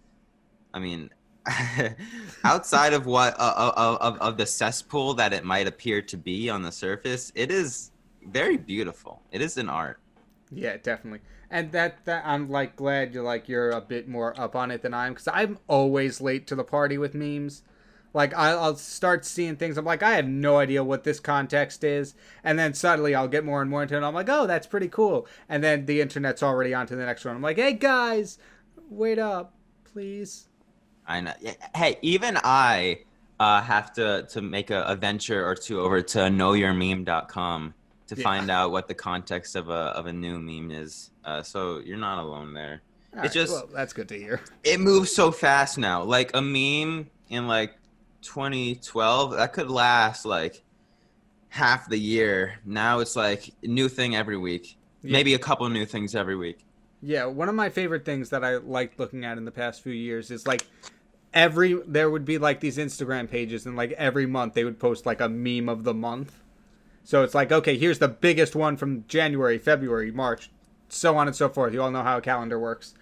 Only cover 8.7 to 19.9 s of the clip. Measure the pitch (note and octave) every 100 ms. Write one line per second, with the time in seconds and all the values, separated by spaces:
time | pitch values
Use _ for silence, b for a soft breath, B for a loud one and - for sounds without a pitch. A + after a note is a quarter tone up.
8.7 | G2 F#2+ - - - _ G2+ D#3 C#3 G#2+
9.7 | D2+ D#2 - _ _ _ _ _ C3+ A#2
10.7 | G#2 - A2 A2+ G#2+ b b b F3 D#3+
11.7 | E3+ E3+ E3+ - E3 D3+ C#3+ C#3+ C#3 C3
12.7 | - C#3 C#3 C3 B2 A#2+ A#2+ - B2 A#2+
13.7 | A#2 G2+ A#2+ A#2 A#2+ A#2 A#2 A#2+ B2+ B2
14.7 | A#2+ B2+ A#2+ B2 B2 - F#3 G#3 G3+ -
15.7 | C#3+ C#3 C#3 C3+ A#2+ C3+ C3 C3+ C3+ B2+
16.7 | D3 C#3+ C#3+ C#3+ C#3+ D3 D3 C#3+ C#3+ b
17.7 | b b b b D3+ C#3+ E3 D#3 E3+ D#3+
18.7 | C#3+ - - F#3 F3 - - E3+ D3 E3
19.7 | D3 D#3